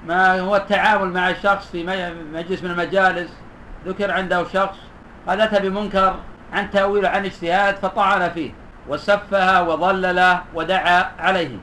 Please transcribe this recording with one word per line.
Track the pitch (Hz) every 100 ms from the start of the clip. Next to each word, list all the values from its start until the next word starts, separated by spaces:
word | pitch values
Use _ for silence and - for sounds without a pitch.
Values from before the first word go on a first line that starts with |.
| 165
ما | 180 185 185
هو | 185 202
التعامل | 196 196 196 208 185
مع | 180 180
الشخص | 175 202 196 -
في | 175
مج-، | 170 190 175 165 156
مجلس | 160 170 185
من | 180
المجالس، | 175 165 190 190 175 170 - - - - - 185
ذكر | 190 202
عنده | 175 185 175 165
شخص | 190 - - - - - - -
قد | 190
أتى | 220 208 190
بمنكر | 196 208 196 190 - - - -
عن | 190 196
تأويل | 202 196 208 190
عن | 202
اجتهاد | 196 - 170 185 202 196
فطعن | 190 196 196 196 175
فيه | 170 131 - - - -
وسفه | 147 - 202 - 196 185 185
وضلل | 170 151 180 190 185 180 180 180 -
ودعا | 165 160 190 170 180 190 -
عليه. | 175 190 151 104